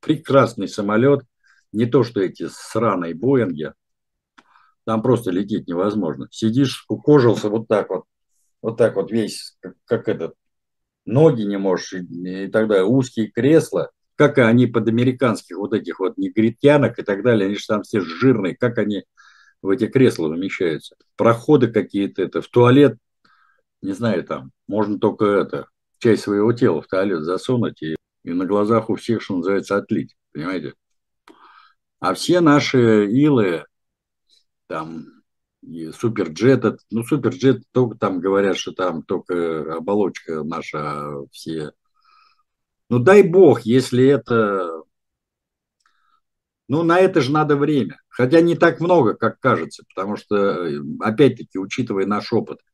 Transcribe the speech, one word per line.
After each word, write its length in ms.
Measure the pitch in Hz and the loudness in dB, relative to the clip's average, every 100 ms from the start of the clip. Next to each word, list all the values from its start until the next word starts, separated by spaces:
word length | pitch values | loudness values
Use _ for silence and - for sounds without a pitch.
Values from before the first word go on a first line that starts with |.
Прекрасный 680 | - 156 - 135 135 - 98 | -4 -6 2 2 2 -2 -8
самолёт, 560 | - 101 107 131 143 - _ _ _ _ | -6 -2 0 2 0 -2 _ _ _ _
не 140 | 104 117 | -4 0
то 160 | 135 | 2
что 160 | 117 - | 0 -2
эти 280 | 92 - 82 | -4 -4 -12
сраные 640 | - - 110 113 92 85 | -12 -8 -2 -2 -2 -6
Боинги. 580 | 82 117 139 104 78 76 - _ _ _ _ _ _ _ _ _ _ | -6 0 0 0 -4 -10 -12 _ _ _ _ _ _ _ _ _ _
Там 180 | - 110 | -6 -2
просто 280 | 117 117 101 | 2 0 0
лететь 380 | 90 101 104 - | -4 -4 -6 -6
невозможно. 600 | 87 101 104 82 67 65 | -2 -2 -2 -4 -6 -12
Сидишь, 460 | - 110 117 135 - | -4 -2 2 0 -2
скукожился 720 | _ 110 - 147 120 101 107 | _ -6 4 4 6 2 -2
вот 180 | 110 110 | -4 0
так 220 | 107 92 | -2 0
вот, 140 | 92 - _ _ _ _ _ | -6 -10 _ _ _ _ _
вот 140 | 107 110 | -10 0
так 180 | 110 98 | 0 0
вот 140 | 95 | -4
весь, 460 | 113 104 - - _ | -4 -4 -8 -18 _
как, 140 | 92 - | -20 -20
как 240 | _ 113 - | _ -4 -4
этот, 260 | 101 80 _ _ _ _ _ _ _ | -6 -6 _ _ _ _ _ _ _
ноги 380 | - 117 160 123 | -4 4 4 2
не 160 | 101 101 | -4 -2
можешь, 360 | 98 87 - | -2 -2 -4
и, 500 | 95 87 85 90 92 | -14 -12 -12 -10 -10
и 40 | 98 | -4
так 200 | 110 110 | -2 2
далее, 160 | 101 | 2
узкие 420 | 92 131 123 - 107 | 2 2 0 -4 -6
кресла, 600 | - 123 160 - 92 76 _ _ _ | 0 4 4 2 -4 -6 _ _ _
как 220 | 147 143 | 2 4
и 20 | |
они 260 | 113 120 123 | 4 6 4
под 220 | 120 110 | 2 0
американских 680 | 113 123 127 123 104 - 87 | 0 0 0 0 -2 -8 -10
вот 180 | 101 | -4
этих 240 | 107 - - | -4 -4 -4
вот 180 | 92 - | -4 -4
негритянок 800 | 95 110 110 117 143 147 117 - | -4 0 0 2 4 4 2 -2
и 40 | |
так 200 | - 98 | -4 -2
далее, 240 | 113 113 98 | 2 2 0
они 100 | 101 | -4
же 100 | - | -4
там 160 | 107 | -6
все 180 | - 107 | -2 -4
жирные, 560 | 85 - 127 117 92 - | -4 0 2 2 -2 -4
как 220 | 123 113 | -4 -2
они 260 | 104 101 - _ _ _ _ _ | -4 -4 -10 _ _ _ _ _
в 60 | 95 | -4
эти 180 | 98 107 | -2 0
кресла 400 | 131 127 - 80 | 4 2 2 -4
умещаются. 680 | 82 95 - 90 76 - _ _ - | -4 -8 -4 -4 -4 -10 _ _ 0
Проходы 520 | 110 117 - 147 117 | 0 2 2 2 4
какие-то, 540 | 110 92 101 98 - | 0 -2 -4 -6 -4
это, 180 | 90 82 | -4 -4
в 80 | 76 | -2
туалет, 480 | - 123 127 139 120 _ _ _ _ _ _ _ _ | 2 6 6 4 2 _ _ _ _ _ _ _ _
не 100 | 95 | -10
знаю, 320 | 98 117 92 | -6 -4 -4
там, 280 | 76 73 65 _ _ | -6 -10 -12 _ _
можно 300 | 101 104 101 | -4 -4 0
только 260 | 110 90 104 | -2 0 0
это, 420 | 101 - 71 65 _ _ _ | 0 -2 -8 -12 _ _ _
часть 240 | 120 101 | 2 2
своего 300 | - 101 107 | 0 0 0
тела 280 | 120 127 78 | 2 0 0
в 40 | - | -4
туалет 360 | 95 98 87 | -4 -2 -2
засунуть 600 | 78 90 - 127 90 73 | -4 -6 -2 -2 -2 -6
и, 140 | 78 80 _ _ | -10 -10 _ _
и 80 | - | -8
на 140 | 87 90 | -6 -2
глазах 440 | 104 104 113 110 | -2 2 0 0
у 60 | 98 | -6
всех, 260 | - 110 | -2 -4
что 140 | - 95 | -2 -6
называется, 400 | 85 98 - 101 | -2 -2 -2 -4
отлить, 400 | 98 98 67 _ _ | -2 -6 -6 _ _
понимаете? 420 | 73 80 95 71 - _ _ _ _ _ _ _ _ _ _ _ _ | -12 -8 -8 -10 -16 _ _ _ _ _ _ _ _ _ _ _ _
А 140 | 90 | -6
все 260 | 92 - 175 | -4 0 2
наши 680 | 165 147 131 131 117 110 104 | 4 4 2 2 4 4 2
Илы, 580 | 123 151 135 101 80 - _ _ _ _ _ _ _ _ _ _ | 2 2 2 0 -2 -8 _ _ _ _ _ _ _ _ _ _
там, 560 | 82 80 82 73 _ _ _ _ _ | -12 -10 -14 -18 _ _ _ _ _
и 280 | - 82 80 | -20 -14 -14
Суперджет, 720 | 76 117 107 85 78 117 131 | -6 -6 -4 -6 0 2 2
этот, 160 | 120 - _ | 0 -4 _
ну, 140 | 110 | -8
Суперджет, 580 | 120 151 113 - 135 131 - | -4 -2 -2 0 0 0 -2
только 240 | 127 123 104 | -2 -2 -2
там 240 | 101 92 | -4 -2
говорят, 360 | 90 98 101 90 | 0 0 0 -2
что 160 | - | -6
там 300 | - 92 80 | -6 -6 -6
только 760 | - 92 - 90 85 80 73 82 | -6 -8 -4 -4 -4 -6 -8 -8
оболочка 640 | 82 101 95 - - 80 | -4 -2 -2 -4 -10 -8
наша, 360 | 76 82 78 78 | -8 -10 -10 -8
а 440 | 76 73 73 71 69 | -8 -8 -10 -12 -14
все. 420 | - - 80 73 _ _ _ _ _ _ _ _ _ _ _ _ | -16 -12 -10 -10 _ _ _ _ _ _ _ _ _ _ _ _
Ну, 100 | 120 | 0
дай 240 | 120 202 | 6 8
бог, 400 | 180 175 175 120 | 8 8 6 6
если 440 | 110 127 123 123 131 | 2 0 2 2 4
это, 760 | 139 - 117 107 98 87 82 78 _ _ _ _ _ _ _ _ _ _ _ _ _ _ _ _ _ _ | 2 0 0 0 -2 -6 -10 -16 _ _ _ _ _ _ _ _ _ _ _ _ _ _ _ _ _ _
ну, 140 | 139 | -2
на 160 | 165 175 | 2 4
это 220 | 190 180 | 4 2
же 120 | 127 | 0
надо 240 | 151 151 143 | 0 2 2
время. 440 | 143 147 104 - _ | 2 0 -2 -8 _
Хотя 320 | - 127 165 | -2 4 4
не 160 | 170 165 | 4 4
так 240 | 170 - | 2 2
много, 340 | 170 175 113 | 2 4 4
как 240 | - 110 - | 2 -4 -2
кажется, 440 | - 98 78 - - | 0 0 -2 -14 -16
потому 220 | - 98 104 | -10 -8 -8
что, 200 | - 104 98 90 85 | -2 0 0 -2 -6
э, 140 | 73 71 80 | -8 -10 -6
опять-таки, 580 | 101 110 139 113 - 95 | -4 4 4 4 -12 -10
учитывая 480 | 98 - 117 98 95 | -10 -6 -4 -2 -2
наш 260 | 104 104 | -4 -2
опыт. 260 | 113 - 71 _ | -4 -4 -14 _